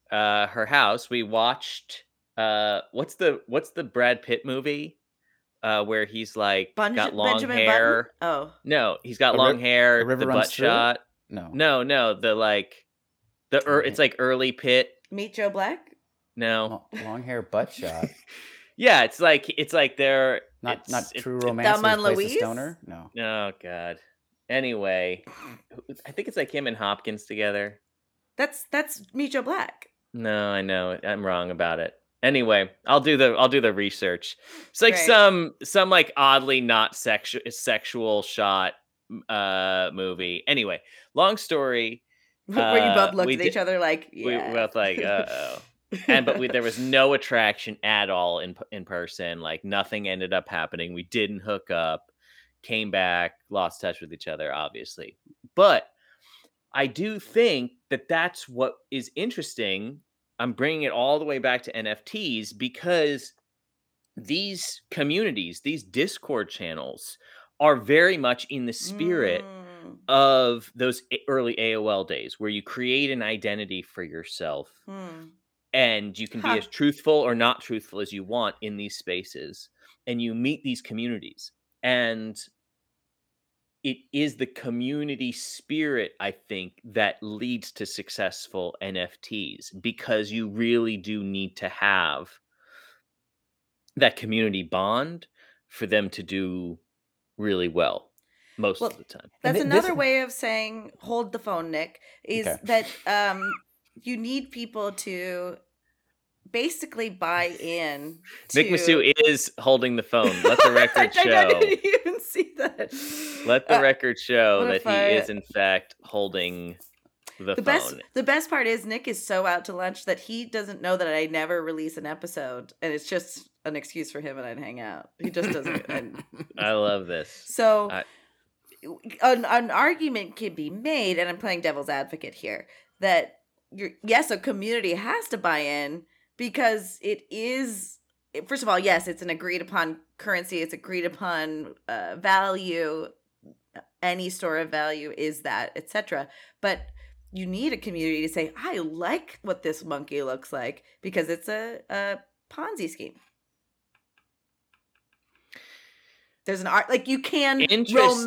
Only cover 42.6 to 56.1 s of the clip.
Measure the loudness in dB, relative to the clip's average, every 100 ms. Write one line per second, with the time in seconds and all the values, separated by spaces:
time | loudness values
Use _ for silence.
42.6 | 4 6 6 6 4 2 2 2 2 0
43.6 | 0 0 2 0 -4 -6 -2 -2 -2 -2
44.6 | 0 0 0 0 0 0 -2 -6 -6 -10
45.6 | -16 _ _ -6 4 4 4 0 0 0
46.6 | 0 -2 2 6 6 4 2 4 4 2
47.6 | -8 -4 0 2 2 0 0 0 -6 -10
48.6 | -12 -12 -8 -8 -8 -8 -8 -6 -8 -8
49.6 | -2 -2 -2 -4 -4 -4 -2 -2 -2 -6
50.6 | -4 -6 -8 -8 -6 -2 -2 -4 -6 -6
51.6 | -4 -2 -2 -4 _ _ _ _ _ _
52.6 | -6 -4 -2 0 2 2 -2 _ _ -2
53.6 | -2 -2 -8 -6 -14 -14 -12 -8 -6 -6
54.6 | -8 -10 -16 -16 -18 _ _ _ -6 6
55.6 | 8 6 2 _ _